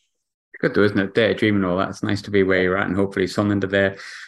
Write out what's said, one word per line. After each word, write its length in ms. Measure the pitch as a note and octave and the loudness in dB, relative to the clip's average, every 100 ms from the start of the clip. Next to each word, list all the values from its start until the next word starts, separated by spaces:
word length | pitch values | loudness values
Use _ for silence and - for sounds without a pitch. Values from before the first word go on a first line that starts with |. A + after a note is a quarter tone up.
| _ _ _ _ _ - | _ _ _ _ _ -4
Good 140 | D#3+ | -2
though, 100 | - | 2
isn't 140 | G#2 G#2 | 2 2
it? 160 | G2 | 0
Day 180 | A#2 G#2+ | 2 2
of 60 | G2 | 2
dream 180 | A2 G2+ | 0 2
and 80 | |
all 140 | F#2 F2+ | 0 0
that. 100 | F#2+ | -2
It's 160 | - | -4
nice 180 | A2 G2+ | -4 -4
to 80 | G#2 | 0
be 140 | G2+ | 2
where 180 | F#2+ F#2 | 2 2
you're 140 | F#2 F#2+ | 2 0
at, 100 | G2 | 0
and 80 | |
hopefully 320 | F#2 G2 G2 F2+ | 0 0 0 -2
Sunderland 380 | - G#2 G2+ | 0 0 0
are 20 | G2 | 0
there 300 | G2 G2 F#2+ - - | 2 0 -2 -16 -18